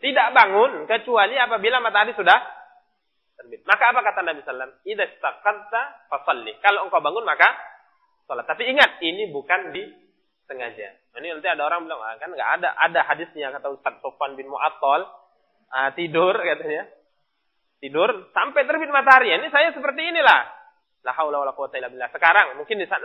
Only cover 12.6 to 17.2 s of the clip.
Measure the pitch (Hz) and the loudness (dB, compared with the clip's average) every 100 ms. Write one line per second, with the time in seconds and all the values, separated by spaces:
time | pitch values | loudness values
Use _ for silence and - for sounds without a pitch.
12.6 | 175 - 165 170 - 151 165 156 139 139 | -2 0 0 2 0 -2 -4 -10 -10 -8
13.6 | 143 139 131 - 135 - 139 135 135 135 | -10 -8 -8 -8 -10 -8 -8 -8 -12 -6
14.6 | 151 - 139 147 190 - _ _ _ _ | -4 -2 0 0 -2 -14 _ _ _ _
15.6 | _ 131 135 135 175 160 185 214 175 147 | _ -4 -4 -4 -4 0 2 2 -2 -4
16.6 | 160 151 156 _ _ _ | -4 -8 -10 _ _ _